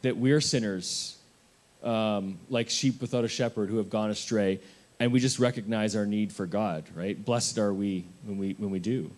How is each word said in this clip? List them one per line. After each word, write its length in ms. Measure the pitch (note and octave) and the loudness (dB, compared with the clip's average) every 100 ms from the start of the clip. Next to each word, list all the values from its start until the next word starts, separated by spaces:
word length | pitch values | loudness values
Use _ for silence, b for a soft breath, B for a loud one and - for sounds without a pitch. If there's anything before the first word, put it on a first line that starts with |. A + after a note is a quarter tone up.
that 140 | C3 A2+ | 0 2
we're 240 | B2+ D3+ | 4 4
sinners, 760 | D3 C3+ A2 F#2+ F2 - - - - _ _ _ _ _ | 4 0 0 -4 -4 -6 -8 -12 -20 _ _ _ _ _
um, 540 | A#2 A2 A2 G#2 G2 F#2 - | -2 0 2 0 -2 -8 -4
like 200 | B2 A#2 | -2 0
sheep 320 | - C3+ - | 2 2 0
without 240 | B2+ B2 A2+ | -2 0 0
a 20 | |
shepherd 420 | - A#2 A2+ G2+ | 0 -2 0 0
who 80 | A2 | 0
have 120 | G2 | 0
gone 220 | G#2+ G#2+ | 0 0
astray, 500 | G#2 - A2+ G2 F#2+ B B B _ | -2 0 2 2 0 B B B _
and 140 | A#2+ | 2
we 80 | B2+ | 4
just 200 | C3 C3 | 2 2
recognize 540 | B2 A#2+ G#2 A2+ G#2+ | 2 2 -2 0 2
our 120 | G#2+ G#2 | 2 0
need 260 | G#2 G#2 | 0 0
for 140 | - F#2 | -2 -2
God, 400 | G2+ G#2+ D#2+ D#2+ E2 | 0 0 -2 -6 -6
right? 300 | F#2+ G2 G#2+ | -4 -4 0
Blessed 320 | A#2+ - A2+ | 0 0 0
are 160 | G#2 | 0
we 320 | G2 G2+ F#2+ F2 - | 2 0 -2 -6 -14
when 140 | A2 G2 | -8 -4
we, 160 | G2 | -4
when 160 | F#2+ G#2 | -2 -2
we 100 | F#2+ | -2
do. 320 | F2+ B2 D#2 | -2 -2 -4